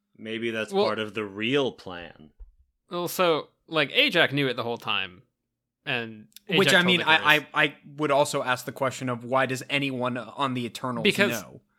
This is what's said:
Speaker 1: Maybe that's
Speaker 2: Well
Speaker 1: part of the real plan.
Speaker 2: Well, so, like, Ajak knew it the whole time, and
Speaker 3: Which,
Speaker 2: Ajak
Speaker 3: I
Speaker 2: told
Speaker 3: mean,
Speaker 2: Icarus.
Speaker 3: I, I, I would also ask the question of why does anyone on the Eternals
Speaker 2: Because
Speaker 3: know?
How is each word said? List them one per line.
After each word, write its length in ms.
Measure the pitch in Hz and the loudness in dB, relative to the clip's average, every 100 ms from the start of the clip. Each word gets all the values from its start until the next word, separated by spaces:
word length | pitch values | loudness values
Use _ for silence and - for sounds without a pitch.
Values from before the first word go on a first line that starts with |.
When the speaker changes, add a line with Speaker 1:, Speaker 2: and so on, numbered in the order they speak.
| _ - | _ -16
Speaker 1:
Maybe 340 | 110 113 117 | -10 -6 -4
that's 220 | 110 107 | -4 -2
Speaker 2:
Well 120 | 196 | 0
Speaker 1:
part 140 | 110 107 | 2 0
of 160 | 107 | -4
the 100 | 104 | -6
real 480 | 104 98 110 143 131 | -8 -4 0 0 0
plan. 580 | - - 87 85 - 76 - - _ _ _ - | -4 -12 -12 -14 -18 -20 -20 -20 _ _ _ -12
Speaker 2:
Well, 180 | 175 175 | -6 -4
so, 400 | - 180 156 - _ - | 0 2 2 -2 _ -6
like, 240 | 156 139 | -2 0
Ajak 420 | 220 285 180 135 | 2 2 4 2
knew 140 | 139 135 | 2 0
it 80 | |
the 80 | 120 | -2
whole 160 | 117 117 | -4 -4
time, 440 | - 101 95 90 _ _ _ _ _ _ | -2 -2 -4 -10 _ _ _ _ _ _
and 440 | - 127 113 110 107 - - | -6 -4 -6 -10 -20 -20 -2
Speaker 3:
Which, 220 | 170 190 | 2 4
Speaker 2:
Ajak 20 | |
Speaker 3:
I 120 | 185 | 4
Speaker 2:
told 40 | 180 | 4
Speaker 3:
mean, 140 | 180 | 4
Speaker 2:
Icarus. 200 | 151 156 | 4 4
Speaker 3:
I, 100 | 151 151 | 6 2
I, 100 | 143 147 | 2 0
I 100 | 151 147 - 143 | -2 -2 -16 -4
would 140 | 151 | 2
also 300 | 139 143 143 | 2 2 0
ask 220 | 123 123 | 0 -2
the 80 | - | -4
question 360 | - 135 - 131 | -4 -4 -4 -4
of 160 | 120 | -4
why 220 | 120 131 131 | 0 0 2
does 160 | 127 - | -2 -4
anyone 480 | 139 139 131 123 123 | -2 -2 -2 -4 -4
on 380 | 110 107 139 | -8 -4 -4
the 100 | 127 117 | -2 -6
Eternals 360 | - 131 120 | -6 -6 0
Speaker 2:
Because 400 | 202 - 202 117 | 0 2 2 0
Speaker 3:
know? 180 | 90 - _ | -6 -18 _